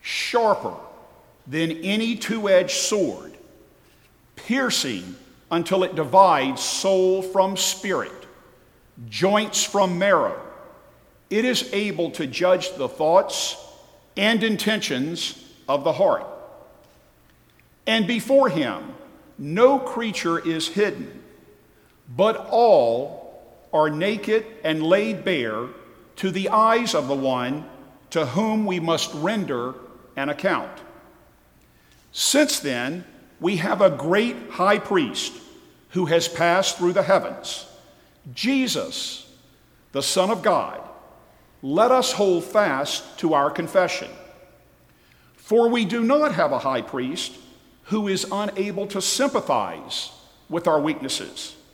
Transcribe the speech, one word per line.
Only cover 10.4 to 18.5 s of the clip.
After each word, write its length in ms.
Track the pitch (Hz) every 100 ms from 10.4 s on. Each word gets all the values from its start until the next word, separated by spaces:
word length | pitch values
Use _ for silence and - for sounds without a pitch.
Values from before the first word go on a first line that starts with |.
| - - - - - _ _ _ _
It 160 | 202
is 240 | 247 240 -
able 380 | 202 208 165 165
to 140 | - 147
judge 460 | 123 180 180 - -
the 120 | 127
thoughts 680 | - 156 180 - - - - - - - _ _ -
and 260 | 202 226
intentions 920 | 220 214 - 214 - 131 143 170 - - - - -
of 160 | 143
the 80 | 160
heart. 340 | 156 185 139 - - - - - - _ _ _ _ _ _ _ _ _ _ -
And 220 | 226 190
before 400 | 233 220 269
him, 460 | 262